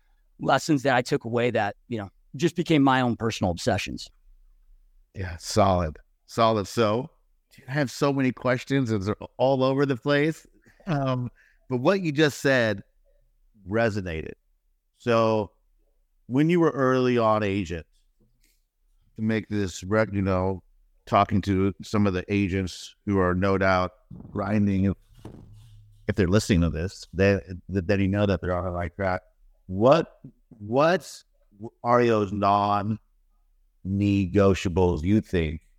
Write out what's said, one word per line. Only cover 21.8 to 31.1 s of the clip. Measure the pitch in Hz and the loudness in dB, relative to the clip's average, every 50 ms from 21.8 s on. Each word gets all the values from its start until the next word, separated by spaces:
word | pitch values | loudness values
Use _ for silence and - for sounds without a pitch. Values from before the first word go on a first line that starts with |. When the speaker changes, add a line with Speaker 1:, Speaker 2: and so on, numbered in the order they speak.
| - | -10
Speaker 2:
some | - - 107 104 | -4 0 0 0
of | 101 90 | 2 0
the | 90 - - 101 | -2 -4 -2 0
agents | 101 101 90 92 98 92 87 - - - - - _ _ | 0 0 0 -2 -2 -4 -6 -8 -12 -16 -20 -20 _ _
who | 104 101 98 | -2 0 0
are | 92 90 90 | 2 2 0
no | 92 98 98 98 92 | 0 0 0 0 2
doubt | 95 95 92 92 90 90 - _ _ _ - - - - | 2 2 2 2 0 -2 -6 _ _ _ -20 -20 -20 -10
grinding, | - 101 98 98 104 107 104 101 98 95 95 | -8 -6 -4 -2 0 0 2 2 2 2 0
if, | 98 90 - _ _ - - - - - - - - - - - - - - - - _ _ - | 0 0 -2 _ _ -20 -20 -20 -20 -20 -20 -20 -20 -20 -20 -20 -20 -20 -20 -20 -20 _ _ -8
if | - 101 | -6 0
they're | - 95 85 | 0 2 2
listening | 95 110 - - 110 85 | 2 2 2 2 2 2
to | 85 82 | 2 0
this, | 73 76 85 95 - - - - - | -2 -4 -8 -8 -10 -14 -18 -10 -2
they, | 85 95 101 101 92 - 92 95 85 - - 90 | 2 2 2 2 0 -2 -8 -14 -16 -12 -6 -6
th-, | 98 85 | -4 -2
then | 92 101 98 | 0 0 0
you | 98 | 2
know | 95 98 101 104 | 0 2 2 2
that | 98 95 85 | 0 0 -2
they're | - 87 90 | -2 -4 -4
on | 87 90 | -4 -4
the | 92 | -4
right | 87 87 87 87 - | -6 -6 -8 -8 -6
track. | - 98 92 92 92 - _ _ _ _ _ _ _ _ | -4 -4 -2 -4 -4 -8 _ _ _ _ _ _ _ _
What, | - 92 95 110 127 151 170 - - - _ - 135 - _ _ _ - 113 | -10 -4 2 4 6 6 4 2 -2 -10 _ -20 -20 -20 _ _ _ -20 -18
what's | 104 104 117 135 151 165 180 185 - - | -10 -4 0 0 2 2 2 0 -4 -8